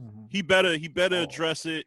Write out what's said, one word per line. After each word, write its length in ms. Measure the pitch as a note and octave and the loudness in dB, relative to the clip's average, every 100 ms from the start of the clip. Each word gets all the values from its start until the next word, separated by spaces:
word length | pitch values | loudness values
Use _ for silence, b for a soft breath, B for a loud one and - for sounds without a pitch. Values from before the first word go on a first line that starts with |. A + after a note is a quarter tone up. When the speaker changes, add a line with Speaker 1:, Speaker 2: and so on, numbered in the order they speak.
Speaker 1:
Mm-hmm. 240 | A#2 G#2+ A2 | -18 -18 -8
Speaker 2:
He 140 | G3 | -4
better, 340 | D#3+ F#3 F#3 D#3+ | 2 4 4 2
he 120 | D#3+ | -2
better 280 | D#3 F3+ F3+ | 0 2 2
Speaker 1:
Oh. 60 | |
Speaker 2:
address 440 | D#3 C3 D#3+ D3+ E3 | -2 -2 -2 -2 -4
it 200 | D#3 | -6